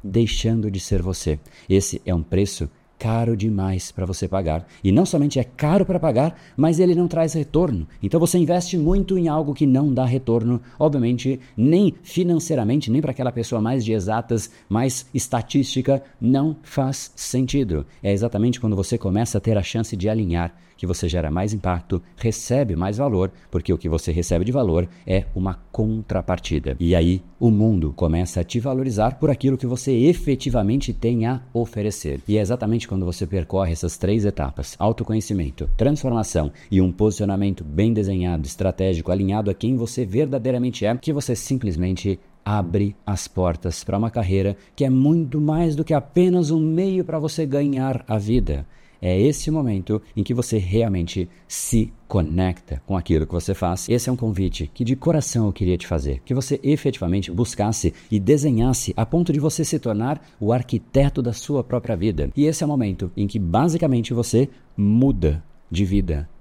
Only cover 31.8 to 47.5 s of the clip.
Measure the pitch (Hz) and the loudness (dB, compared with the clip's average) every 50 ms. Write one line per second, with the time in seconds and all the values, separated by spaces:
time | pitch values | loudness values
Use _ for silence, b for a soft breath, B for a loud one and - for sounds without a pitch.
31.8 | 101 104 98 - - 76 69 69 - - 104 107 104 95 123 123 110 104 113 117 | -4 -4 -4 -4 -6 -6 -6 -6 -2 0 0 0 2 0 -2 -2 -2 -2 -2 -2
32.8 | - - 98 95 92 87 87 - 104 80 95 92 80 - - 95 95 85 82 - | -2 -4 -4 -2 -2 -2 -4 -4 -6 -4 -2 -4 -4 -2 -2 0 0 0 -2 -2
33.8 | - 82 - - - 92 104 113 101 101 95 - 73 67 - - 64 - - - | -4 -6 -4 -2 -2 0 0 2 0 0 0 -2 -4 -4 -4 -8 -10 -10 -6 -2
34.8 | 95 107 110 - 107 - 110 110 104 - 107 95 80 69 65 - 73 - - - | 0 0 0 -2 -4 -2 -2 -2 -2 -2 -2 -2 -2 -4 -6 -4 -2 -2 0 2
35.8 | 110 139 156 147 - 131 117 113 104 - - 85 76 71 B B B B 101 95 | 2 2 2 0 -2 -2 0 -2 -2 0 0 0 0 0 B B B B 2 4
36.8 | 95 92 87 - 107 110 98 - 104 101 98 98 101 98 92 - 85 76 73 80 | 4 4 2 2 2 2 2 0 -2 -2 0 0 0 -2 -2 -4 -8 -6 0 2
37.8 | 101 113 117 107 101 95 98 92 90 90 87 80 73 67 - - 98 92 87 - | 2 2 2 2 0 0 0 0 0 0 -2 -2 -4 -6 -6 -2 -2 -2 0 0
38.8 | 95 95 90 82 80 - 90 98 98 95 98 107 107 101 92 - - 113 131 123 | 0 0 0 0 0 -2 0 0 0 0 0 0 -2 -2 -2 -2 -2 -2 0 0
39.8 | 117 113 - 127 123 95 92 120 156 135 139 131 110 131 123 123 123 123 - - | -2 -4 -4 -4 -4 -2 0 0 0 0 -2 -4 -2 -2 -2 0 -2 -4 -4 -2
40.8 | 104 104 120 123 - 156 147 143 - - 120 113 - - 139 127 127 101 82 78 | -2 -2 -2 -2 -2 -4 -4 -2 -2 -4 -4 -6 -2 -4 -4 -2 -2 -2 -2 0
41.8 | 90 92 95 87 - 101 95 b b b b _ _ 104 104 104 92 85 85 101 | 0 -2 -2 -2 -2 -4 -4 b b b b _ _ -2 -2 -2 -2 0 0 0
42.8 | 101 98 98 - _ - 101 92 - - - 95 92 87 82 - - 90 80 - | 0 0 -4 -8 _ -6 -4 -4 -6 -6 -2 0 0 0 0 -2 -4 -6 -6 -6
43.8 | - - 104 101 110 113 - 120 104 90 95 98 95 98 98 B B B B - | -6 -4 -2 -2 -2 -2 -2 -2 0 0 2 2 2 0 -2 B B B B -2
44.8 | 143 135 127 131 135 147 160 170 160 131 131 151 151 151 156 160 170 165 151 139 | 0 2 4 4 6 4 4 4 2 -2 -2 -2 0 0 2 2 2 0 0 -2
45.8 | 156 - 160 143 - - - 175 180 185 180 180 170 143 160 160 156 156 160 170 | 0 0 0 0 0 0 2 4 4 4 4 2 2 2 2 2 2 2 2 2
46.8 | 190 196 190 185 175 170 160 156 147 151 - - 160 143 | 0 0 0 0 -2 -2 -4 -4 -4 -4 -2 -2 -2 0